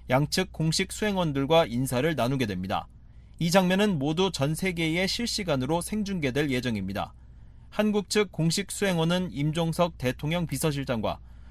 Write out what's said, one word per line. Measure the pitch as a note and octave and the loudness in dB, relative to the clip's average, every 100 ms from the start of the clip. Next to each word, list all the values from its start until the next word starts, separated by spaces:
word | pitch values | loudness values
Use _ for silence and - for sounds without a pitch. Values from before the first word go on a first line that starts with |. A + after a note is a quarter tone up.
| - | 0
양측 | B2+ D3 - - | 2 2 0 -2
공식 | - D#3+ D#3+ F#3+ | 0 0 2 -2
수행원들과 | - G#3+ F#3+ E3+ C#3 C#3 E3 C#3 | -2 0 2 0 2 4 6 4
인사를 | A#2+ C3 B2 D3 D3+ | 2 0 2 2 2
나누게 | A#2 C3+ A2+ | 0 2 0
됩니다. | F#2 F#2 F#2 - - - - - - | -2 -2 -2 -4 -12 -20 -20 -16 -4
이 | E3+ | 2
장면은 | F#3 F3+ F#3+ G#3 E3 | 4 6 4 4 2
모두 | C#3 D#3+ F#3+ | 0 0 0
전 | F3 C#3 D#3+ | 0 -2 0
세계에 | F#3+ E3+ D#3+ E3 F#3+ | -2 -2 0 0 0
실시간으로 | - A#3 - F3+ C#3 B2+ E3+ | -2 -4 -2 0 0 0 -2
생중계될 | E3 G#3+ G3 F#3 C#3 B2+ D3+ | -2 -4 -2 -2 0 0 0
예정입니다. | B2+ B2 G#2+ F#2+ G2 F2 - - - - - - | 0 0 -2 -2 -4 -6 -10 -20 -20 -20 -20 -8
한국 | - G#3+ G#3 G3+ | -2 0 0 0
측 | G#3+ G#3 | 0 0
공식 | - E3 E3 G3 | 0 0 0 -2
수행원은 | - G3 E3+ E3 F3+ F3+ | -2 0 2 2 2 0
임종석 | A#2+ D3+ D#3 E3 D#3+ E3+ - | -2 -2 0 0 2 0 0
대통령 | B2+ B2+ D3+ F3 E3 | -2 -2 -2 -2 -2
비서실장과 | C3+ D#3+ C#3+ C3+ A#2 G2 D#2+ - - - | -2 0 0 -2 -2 -2 -4 -8 -18 -18